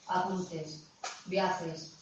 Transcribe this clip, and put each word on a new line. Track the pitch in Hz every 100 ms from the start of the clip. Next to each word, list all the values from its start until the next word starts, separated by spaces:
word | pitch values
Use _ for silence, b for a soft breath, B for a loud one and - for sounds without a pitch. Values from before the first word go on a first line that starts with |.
| -
apuntes, | 185 196 190 175 165 151 156 - - - - -
viajes, | 190 - 160 165 160 - -